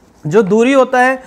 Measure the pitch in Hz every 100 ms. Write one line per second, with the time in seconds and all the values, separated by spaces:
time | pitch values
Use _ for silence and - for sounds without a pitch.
0 | _ _ 151 190 196 214 240 277 254 254
1 | 254 262